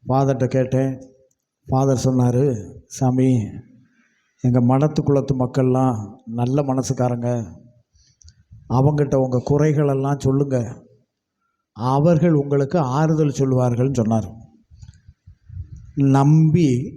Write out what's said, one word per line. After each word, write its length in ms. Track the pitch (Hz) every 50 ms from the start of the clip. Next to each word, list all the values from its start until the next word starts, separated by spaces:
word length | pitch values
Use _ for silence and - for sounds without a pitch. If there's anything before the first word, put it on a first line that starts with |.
| _
ஃபாதர்ட்ட 420 | - 127 135 139 135 135 120 131
கேட்டேன். 440 | 123 127 131 127 127 127 131 135 135 131 127 - - _ _ _ _ _ _ _ _ _ _ _
ஃபாதர் 360 | - 131 131 135 139 135 113 -
சொன்னாரு, 400 | 135 127 127 123 123 120 123 143 143 120 104 95 - - - _
"சாமி, 420 | _ - - 131 127 127 127 127 131 127 117 104 90 - - - _ - - _ _ _ _ _ _ _ _ _ _ _ _ -
எங்க 160 | 127 120 127
மடத்து 420 | 120 120 131 135 147 151 151 -
குளத்து 320 | - - 143 139 127 - 135
மக்கள்லாம் 640 | 127 127 123 - 135 131 127 127 131 131 131 120 107 104 101 - - _
நல்ல 360 | 117 113 120 120 123 135 147
மனசுக்காரங்க, 680 | 143 135 131 135 123 - 131 123 123 123 123 120 117 120 123 120 110 85 85 - - - _ _ _ _ _ _ _ _ _ _ _ - _ _ _ _ - - - -
அவங்கிட்ட 460 | 113 127 135 147 151 147 147 143 143
உங்க 260 | 135 131 127 123 123
குறைகளெல்லாம் 760 | - - 143 147 151 156 147 147 151 143 139 135 135 139 143 135
சொல்லுங்க, 380 | - 135 135 139 143 139 131 123 113 - - - - _ _ _ _ _ _ _ _ _ _ _ _ _ _ _ _ _ _
அவர்கள் 580 | 104 113 127 131 139 147 175 175 147 175 175 160
உங்களுக்கு 440 | 143 139 139 143 139 139 135 156 175 147 123
ஆறுதல் 460 | 127 147 160 156 165 156 156 143 - 135
சொல்லுவார்கள்னு" 600 | 135 135 131 127 127 123 120 113 127 139 139 127
சொன்னார். 280 | 110 110 113 110 107 92 - - - - _ _ _ _ - - - - _ _ _ - - _ _ - - _ _ - - - - - - - - - - 147 139 135
நம்பி 580 | 135 139 139 147 156 160 160 156 151 175 165 139 123 120 147 214 -